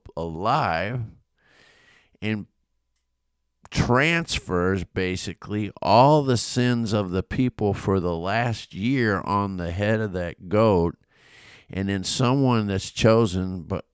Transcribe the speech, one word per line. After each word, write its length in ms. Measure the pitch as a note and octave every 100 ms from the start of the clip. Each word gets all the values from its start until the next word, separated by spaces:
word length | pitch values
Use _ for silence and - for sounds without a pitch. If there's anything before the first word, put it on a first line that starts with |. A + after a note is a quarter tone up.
| - -
alive 840 | E2+ D#2+ G#2+ D3 A2 E2 G2 B2+ A2 - _ _ _ _ _ _ _ _ _ _
and 240 | G#2+ G#2+ F#2 _ _ _ _ _ _ _ _ _ _ _ -
transfers 1120 | - - A#2+ D#3 E3+ - - - F2+ F2+ F#2+
basically 880 | F2 - F#2 F#2 - E2 - G#2 G2+ -
all 420 | E2 A2 C#3 D3+
the 120 | C#3 A#2
sins 560 | - - B2 A#2+ A2+
of 200 | G#2 F#2+
the 120 | F#2
people 500 | - - B2+ - G#2
for 280 | G2 - G2
the 120 | F2
last 600 | E2 F#2 A2 A#2+ A2 -
year 480 | F2+ A2+ C3+ A2+ F#2+
on 340 | - G2+ G2+ F#2
the 160 | E2+
head 300 | F2+ G#2 A2
of 100 | G#2+
that 380 | F2+ F2 - F2+
goat. 480 | G#2 A2+ F#2 E2+ - _ _ _ - - - -
And 180 | F2 G2
then 160 | G2
someone 640 | F#2 - B2 C#3 C3 A#2 G#2
that's 240 | F#2+ -
chosen 680 | - A2+ A2+ A2 F#2 F#2 F#2
but 240 | D#2+ F#2 -